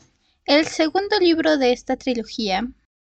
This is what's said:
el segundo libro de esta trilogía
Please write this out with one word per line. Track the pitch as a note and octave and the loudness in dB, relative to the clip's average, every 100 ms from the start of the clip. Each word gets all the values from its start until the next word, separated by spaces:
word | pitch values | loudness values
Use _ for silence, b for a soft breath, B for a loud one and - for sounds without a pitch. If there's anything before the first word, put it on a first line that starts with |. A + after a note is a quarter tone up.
| _ _ _ _ | _ _ _ _
el | - C#4+ D#4+ | 0 2 2
segundo | - D#4+ F#4 G4+ G#4+ | -2 -2 0 0 2
libro | F4+ D#4+ D#4+ D4+ | 2 2 2 2
de | B3+ | 2
esta | B3 - C4 | 0 -2 -4
trilogía | - A#3+ G#3+ - G#3+ F#3+ A#3+ - _ _ | -2 -4 -6 -8 -4 -4 -4 -10 _ _